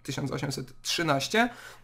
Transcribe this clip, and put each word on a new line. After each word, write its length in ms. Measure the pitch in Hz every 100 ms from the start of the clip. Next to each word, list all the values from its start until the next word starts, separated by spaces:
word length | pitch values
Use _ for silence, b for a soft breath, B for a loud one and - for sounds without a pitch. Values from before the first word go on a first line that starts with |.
tysiąc 280 | - 139 135
osiemset 520 | 135 143 131 135 -
trzynaście. 680 | - - 165 139 135 214 240 B B B